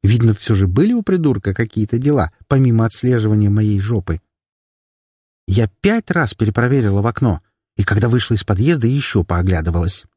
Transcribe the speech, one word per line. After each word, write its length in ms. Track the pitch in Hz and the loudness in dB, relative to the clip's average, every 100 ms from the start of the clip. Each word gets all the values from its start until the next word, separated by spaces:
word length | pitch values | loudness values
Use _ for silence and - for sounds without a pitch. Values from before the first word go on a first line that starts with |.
Видно, 300 | 101 117 117 | 2 2 2
всё 200 | 104 - | 0 0
же 140 | 104 95 | 0 2
были 240 | 95 202 | 2 2
у 100 | 240 | 0
придурка 520 | 202 190 151 113 101 | 0 0 0 0 -2
какие-то 440 | 98 113 - 107 120 | -4 -4 -4 -4 -2
дела, 360 | 135 143 80 _ _ | 0 0 0 _ _
помимо 360 | 135 131 113 113 | 2 4 2 0
отслеживания 640 | - 123 123 107 107 104 | -2 -2 0 2 2 2
моей 300 | 104 107 101 | 2 0 0
жопы. 420 | 98 113 90 80 _ _ _ _ _ _ _ _ _ _ _ _ - | -2 -4 -4 -8 _ _ _ _ _ _ _ _ _ _ _ _ -4
Я 220 | 98 113 _ | 0 0 _
пять 320 | 196 226 - | 0 0 -2
раз 220 | 180 131 | -2 -2
перепроверила 680 | - 107 104 123 135 107 98 | -2 -2 0 0 2 2 0
в 60 | 107 | -2
окно, 340 | 113 127 80 _ _ _ - | 0 -2 -2 _ _ _ -4
и 80 | 98 | -2
когда 240 | 101 120 | 0 2
вышла 240 | 120 - | 0 0
из 100 | 110 | -4
подъезда, 420 | - 95 131 165 113 | -2 0 0 0 0
ещё 380 | 139 - - | -2 -2 -2
пооглядывалась. 800 | 87 87 92 90 80 85 87 - - | 0 0 0 0 -2 -2 -2 -6 -14